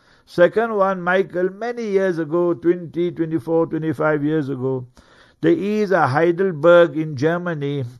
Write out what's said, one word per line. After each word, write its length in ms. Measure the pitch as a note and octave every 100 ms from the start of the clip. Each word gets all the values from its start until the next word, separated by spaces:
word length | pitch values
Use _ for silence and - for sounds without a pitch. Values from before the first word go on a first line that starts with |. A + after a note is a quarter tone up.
| _ _ _
Second 500 | - F3 G#3 A#3 G#3+
one, 260 | F#3+ F#3
Michael, 500 | F3 F#3 F3 F3 F#3
many 320 | G3 A3+ A#3+
years 360 | A3+ F#3+ F#3+ E3
ago, 340 | D#3 E3+ F3
twenty, 560 | E3 E3 F3+ E3+ D3 F3
twenty-four, 560 | D#3 E3 D#3+ - E3 D#3+
twenty-five 540 | D#3+ D#3 D#3 D#3 D3+
years 280 | D3 D#3 C3+
ago, 360 | C3+ C3 C3 B2+ - _ - _ _
there 140 | D#3+
is 380 | E3 G3 G#3+ G#3
a 160 | F3+ C#3+
Heidelberg 880 | C3+ E3+ E3+ G3 D#3 D#3+ F3 E3+ C#3+
in 180 | D#3 C#3+
Germany, 720 | D3 F3 F3 D#3+ C#3+ C#3+ B2 B2+